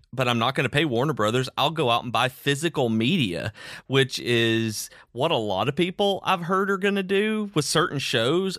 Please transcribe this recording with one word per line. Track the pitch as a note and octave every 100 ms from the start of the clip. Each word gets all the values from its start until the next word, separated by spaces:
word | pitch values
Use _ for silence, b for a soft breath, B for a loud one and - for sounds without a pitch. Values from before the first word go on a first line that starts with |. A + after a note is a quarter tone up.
| _
but | A#2+ B2
I'm | A#2
not | A#2 C3+
gonna | B2+
pay | C#3+ D#3+
Warner | A#2 D3
Brothers. | A#2 G#2+ B2 C3 -
I'll | C#3
go | D#3+ C3
out | A#2
and | B2
buy | A2+ B2+
physical | - - C#3 E3 D#3+ A#2+
media, | A2 A#2 F#3 A2 D#2+ G2+ - B B -
which | C3+ C3 -
is | A2 A#2 A2+ A2+ A2+ A2 - B B
what | A#2 D#3
a | C#3+
lot | G#2+ F#2+ A#2
of | C3+
people | F3+ F#3 G3+ F#3+
I've | - F#3
heard | E3 F#3+ G3
are | G3
gonna | G3+ G3
do | F#3 G3 G#3+ G#3+ G#3
with | E3 -
certain | E3 E3+ C#3
shows | - B2 A#2 E3+ F#3+